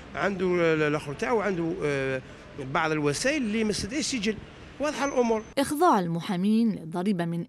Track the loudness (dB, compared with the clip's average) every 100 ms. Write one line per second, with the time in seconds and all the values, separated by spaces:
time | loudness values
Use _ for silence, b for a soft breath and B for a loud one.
0 | B -4 -2 0 0 4 4 4 2 0
1 | -4 -6 0 0 0 0 -2 -2 -2 0
2 | -2 -4 B B B -12 -4 0 2 2
3 | 0 0 0 0 0 0 0 -2 -4 -4
4 | -2 -2 -2 -4 -10 -18 -16 -4 -4 0
5 | 0 2 2 2 0 -2 0 4 6 6
6 | 2 -2 -2 0 4 4 4 0 -4 -2
7 | 0 0 0 -4